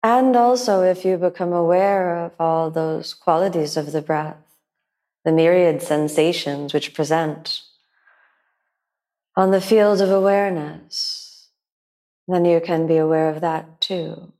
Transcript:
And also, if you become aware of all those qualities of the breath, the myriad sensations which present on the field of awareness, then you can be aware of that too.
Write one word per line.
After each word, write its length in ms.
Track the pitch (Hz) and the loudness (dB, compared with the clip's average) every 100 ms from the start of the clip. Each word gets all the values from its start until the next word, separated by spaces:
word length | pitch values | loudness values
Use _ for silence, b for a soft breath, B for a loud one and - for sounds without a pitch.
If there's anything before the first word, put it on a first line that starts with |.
| 220 | 2
And 220 | 247 262 240 | 2 4 4
also, 460 | 240 247 247 196 | 4 2 0 2
if 200 | 185 180 | 2 0
you 120 | 190 185 | -2 0
become 360 | 180 175 175 | -2 -2 -4
aware 720 | 175 170 180 196 196 180 170 170 | 0 2 2 2 0 -2 -4 -6
of 60 | _ | _
all 320 | 165 160 160 | -2 0 -2
those 420 | 160 160 160 - | -4 -4 -6 -10
qualities 640 | - - 160 190 175 151 156 | -8 0 2 2 -2 -4 -4
of 140 | 147 | -6
the 100 | 156 | -6
breath, 360 | 151 156 156 - _ _ _ _ _ _ _ _ | -4 -4 -4 -12 _ _ _ _ _ _ _ _
the 80 | - | 0
myriad 500 | 160 165 180 175 151 | 4 4 4 4 0
sensations 920 | - 151 151 151 156 170 - 143 143 | -2 -2 -2 0 0 0 -6 -8 -4
which 220 | 147 - | -6 -6
present 680 | - 147 160 160 151 - - - _ _ _ _ _ _ _ _ _ _ _ _ _ _ _ _ | -6 -2 -2 -2 -6 -10 -12 -12 _ _ _ _ _ _ _ _ _ _ _ _ _ _ _ _
on 160 | - 190 | 0 2
the 100 | 190 | 2
field 400 | 190 220 208 202 | 2 4 4 2
of 120 | 196 | 2
awareness, 1400 | 196 190 202 202 175 147 160 - - - - - - _ _ _ _ _ _ _ _ - | 2 2 2 0 -4 -8 -12 -14 -10 -8 -10 -14 -20 _ _ _ _ _ _ _ _ -4
then 160 | 180 | 0
you 160 | 175 170 | 2 2
can 260 | 170 165 160 | 0 -2 2
be 100 | 160 | 2
aware 320 | 156 160 156 | 2 2 0
of 120 | 156 | -2
that 400 | 170 160 - _ | -4 -4 -8 _
too. 520 | - 185 160 - 175 _ | -6 -6 -8 -12 -18 _